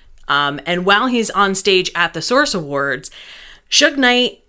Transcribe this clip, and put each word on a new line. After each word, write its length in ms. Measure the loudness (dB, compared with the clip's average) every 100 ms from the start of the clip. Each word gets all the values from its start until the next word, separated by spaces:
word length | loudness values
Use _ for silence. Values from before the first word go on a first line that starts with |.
| -20 -12 -2
um, 320 | 0 0 -2 -4
and 200 | -2 2
while 220 | 2 2
he's 220 | 0 0
on 260 | 0 0 0
stage 360 | 0 0 0 -2
at 180 | -2
the 80 | -2
Source 320 | 0 0 0
Awards, 580 | -2 -4 -4 -4 -4 -8 -14 -20 -20 -20 -20 _
Suge 280 | 2 2 2
Knight 460 | 2 2 0 -4